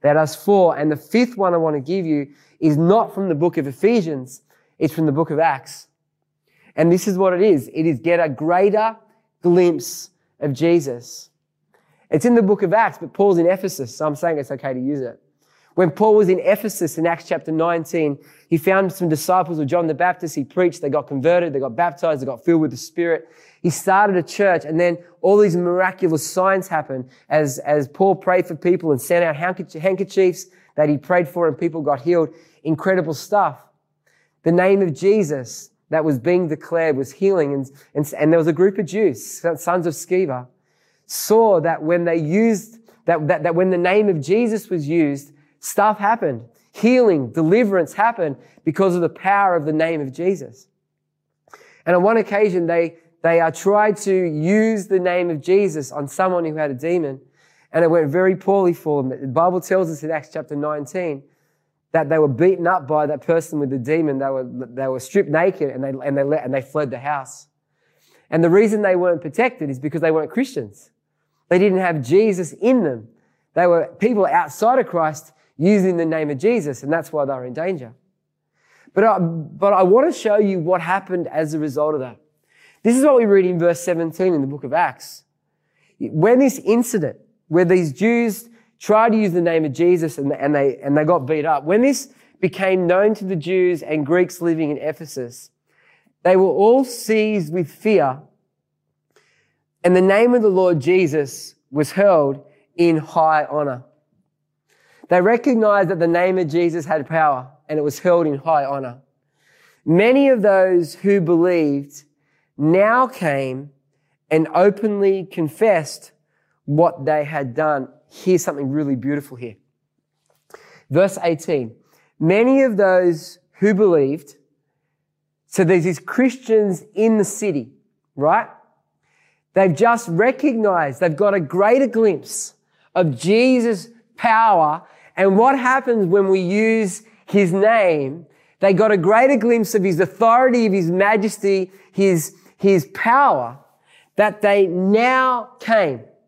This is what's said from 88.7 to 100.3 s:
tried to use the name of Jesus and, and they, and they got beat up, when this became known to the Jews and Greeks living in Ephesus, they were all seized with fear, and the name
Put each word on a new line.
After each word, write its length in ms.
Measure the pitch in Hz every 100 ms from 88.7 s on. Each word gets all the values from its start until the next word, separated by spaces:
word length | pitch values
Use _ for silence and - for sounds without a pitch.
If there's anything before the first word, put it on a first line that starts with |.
| _
tried 320 | - 214 233
to 80 | 220
use 140 | 214
the 100 | 175
name 240 | 170 165 156
of 60 |
Jesus 440 | 127 175 180 160 -
and, 160 | 139
and 220 | 147 143
they, 240 | 147 139 123
and 180 | 139 147
they 80 |
got 220 | 151 175 127
beat 180 | 156
up, 200 | 147 147
when 180 | 143 202
this 300 | 262 277 - _ _ _
became 460 | 185 - 190 185 175
known 280 | 180 208
to 100 | 214 190
the 100 | 185
Jews 460 | 151 185 180 170
and 240 | - 156 143
Greeks 340 | 180 180 -
living 300 | 170 160 156
in 80 | 147
Ephesus, 720 | 151 151 151 - 120 123 - _ _ _ _ _ _ _
they 140 | 175 185
were 120 | 190
all 360 | 156 208 254
seized 680 | 262 - - 220 214 214 156
with 180 | 175 151
fear, 500 | - 208 202 143 135 - _ _ _ _ _ _ _ _ _ _ _ _ _ _ _
and 100 | 175
the 60 | 180
name 340 | 185 196 240